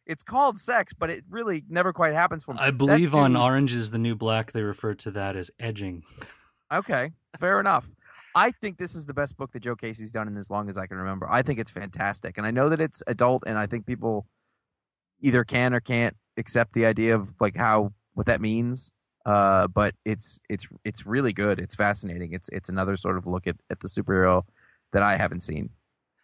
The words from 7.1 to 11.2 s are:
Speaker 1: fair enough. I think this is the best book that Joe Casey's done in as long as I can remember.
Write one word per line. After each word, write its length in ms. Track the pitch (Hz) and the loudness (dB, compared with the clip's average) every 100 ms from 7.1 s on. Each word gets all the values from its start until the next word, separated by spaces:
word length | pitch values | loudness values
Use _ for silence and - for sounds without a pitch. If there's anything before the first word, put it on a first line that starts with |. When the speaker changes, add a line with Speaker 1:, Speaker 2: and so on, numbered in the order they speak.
| - _ - | -8 _ -4
Speaker 1:
fair 220 | 175 202 | 0 2
enough. 320 | 196 160 - - _ - - - | 4 2 0 -20 _ -20 -2 2
I 160 | 226 | 2
think 260 | 226 214 175 | 0 -10 -8
this 160 | 175 | -10
is 120 | 175 143 | -10 -8
the 80 | |
best 220 | 139 143 - | -4 -4 -6
book 140 | 135 | -12
that 80 | 123 | -8
Joe 140 | 120 | -8
Casey's 380 | 117 113 110 110 | -6 -8 -10 -8
done 160 | 110 107 | -6 -6
in 80 | 104 | -8
as 140 | 98 | -6
long 180 | 104 104 | -6 -4
as 100 | 98 | -6
I 80 | 95 | -8
can 120 | 95 | -6
remember. 280 | 95 95 | -6 -4